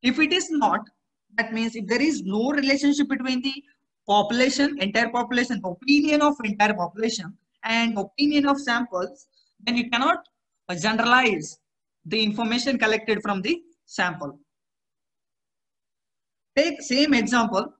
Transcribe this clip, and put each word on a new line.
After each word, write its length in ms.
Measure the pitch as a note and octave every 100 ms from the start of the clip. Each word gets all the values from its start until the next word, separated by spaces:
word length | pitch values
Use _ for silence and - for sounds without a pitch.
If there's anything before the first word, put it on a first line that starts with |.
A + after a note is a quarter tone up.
If 160 | B3 C4
it 120 | D#4
is 180 | F4+ F4
not, 300 | D#4 A3 F#3+ G#3 _ _ _ _ -
that 180 | A3+
means 220 | A3+ A3+ A3+
if 120 | F#3+
there 140 | A#3+
is 200 | D4 C4
no 280 | F#3 G3+ A#3+
relationship 580 | D4 C4+ C#4 C#4+ C#4+ C#4+
between 320 | C4+ B3+ B3+
the 120 | C4+ C4+ - _ _ _ -
population, 720 | G#3 G3+ A#3+ C4 C#4 C#4+ C#4+
entire 300 | G3 A3 A#3
population, 500 | A#3+ A#3 B3 B3 A3 F3+
opinion 560 | F3+ C4 D4 D4+ D4+
of 140 | D4 D4 G#3+
entire 280 | G3+ G#3+
population 600 | G#3 F3 G3 A3 A3+ E3 - _ _ A3
and 320 | A3+ A#3 G#3+
opinion 500 | G3 - D4 D4 C#4
of 140 | C#4
samples, 680 | C#4+ A#3+ A#3+ F#3 F3+ - _ _ _ _
then 160 | - A#3+
you 140 | A#3+
cannot, 300 | A#3+ C#4 F4 - _ _ _ _
uh, 60 | F3+
generalize 840 | G3 A3 A3+ B3 B3+ F3+ D3+ - _ _ _ _ E3
the 180 | G#3+
information 540 | A3 G#3 A3+ A#3+ B3+ B3
collected 440 | A3 G#3+ G#3+ G#3
from 200 | G#3 G3
the 200 | F#3+ E4+ - _ _
sample. 540 | - F3+ D#3+ C#3+ C#3+ _ _ _ _ _ _ _ _ _ _ _ _ _ _ _ _ _ _ _ _ _ -
Take 260 | D#4+ C#4+
same 320 | - B3+ D4
example. 600 | B3+ G#3 A#3+ A3 F#3+ A#3 -